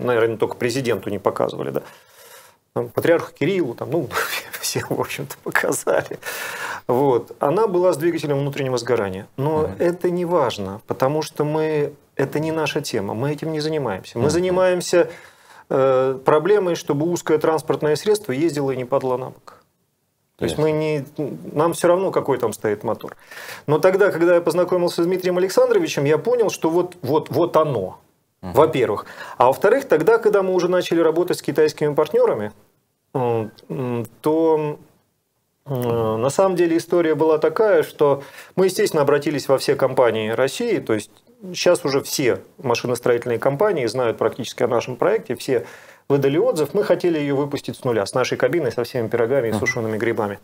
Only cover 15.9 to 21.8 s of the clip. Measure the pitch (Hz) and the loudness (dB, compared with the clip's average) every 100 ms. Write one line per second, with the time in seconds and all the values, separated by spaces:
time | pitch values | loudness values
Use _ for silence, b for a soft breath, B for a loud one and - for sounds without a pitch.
15.9 | 131 131 131 131 151 165 208 185 165 - | 4 2 0 2 4 4 2 2 -2 -2
16.9 | 147 160 175 - 156 160 160 - 139 151 | -2 -2 -2 0 2 2 0 -2 -2 0
17.9 | 151 208 208 - 127 165 147 139 127 123 | 0 0 -2 -2 -2 -2 0 -2 -4 -2
18.9 | 139 127 127 131 - - - _ _ _ | -2 0 -2 -6 -14 -20 -20 _ _ _
19.9 | _ _ _ _ - - 80 156 156 156 | _ _ _ _ -6 -4 0 0 0 -2
20.9 | 151 131 - 143 - - - 170 165 | -2 -6 -8 -8 -8 -6 0 0 2